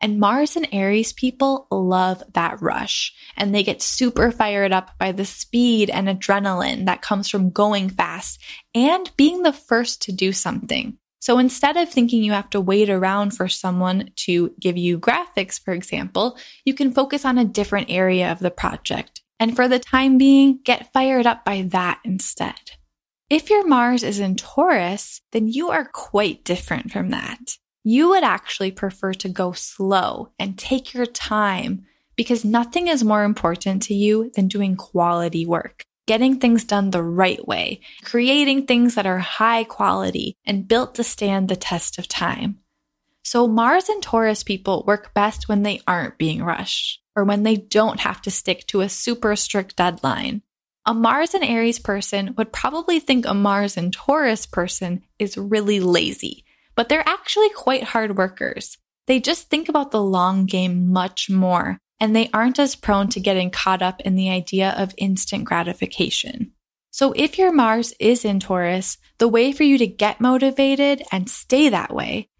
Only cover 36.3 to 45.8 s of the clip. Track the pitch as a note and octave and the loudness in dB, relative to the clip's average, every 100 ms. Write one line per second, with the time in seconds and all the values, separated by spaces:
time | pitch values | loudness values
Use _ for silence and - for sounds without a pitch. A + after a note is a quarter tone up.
36.3 | C4 B3 A#3 - G3+ G3 F3+ E3+ F3 F#3 | 4 4 4 2 0 2 0 0 2 2
37.3 | - - - F2 - - - - A#3+ B3 | 0 -4 -4 -4 -8 -14 -20 -4 0 2
38.3 | C#4+ C#4 C4+ C4+ A#3+ A#3+ A3+ F#3+ F#3 F3+ | 4 4 2 2 4 4 2 0 -2 -2
39.3 | - A3 A#3 A3+ - G3+ F#3+ F#3+ F#3 - | 0 2 2 -2 -2 0 0 -2 -4 -8
40.3 | - - G3+ F#3+ A#3 B3+ - A#3+ - G#3 | -8 -4 -2 2 2 0 -4 -6 -4 -2
41.3 | G3 F#3+ F#3 - E3+ - - - - F3 | 0 0 -2 -4 -4 -6 -8 -8 -4 -4
42.3 | - G3 G3 _ _ _ _ _ _ - | -2 -6 -6 _ _ _ _ _ _ -2
43.3 | A#3+ A#3+ A3 A#3 F4 F#4+ G#4 - A3+ A3 | 2 2 4 4 2 2 -4 0 0 2
44.3 | G#3+ - F#3+ G3 F#3 G3+ G#3 - G#3 G#3 | 0 -4 -4 -2 -2 0 0 0 0 0
45.3 | - - G#3 G#3 G3 | -2 -2 0 0 -2